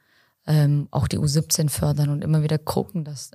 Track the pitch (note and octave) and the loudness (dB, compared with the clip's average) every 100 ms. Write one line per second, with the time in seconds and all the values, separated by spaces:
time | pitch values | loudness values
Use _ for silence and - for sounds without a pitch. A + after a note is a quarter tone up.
0 | _ _ _ _ - D3+ C#3+ D3 - - | _ _ _ _ 0 2 4 2 0 -2
1 | - - D3 D3 D#3 - D3+ - D3+ D3 | -2 0 0 0 0 0 -2 0 0 0
2 | C#3+ D3 D3+ D#3 D3+ D3+ - - - E3+ | 0 0 0 2 2 -2 -2 -2 -2 -4
3 | D3 C#3+ - | -8 -10 -14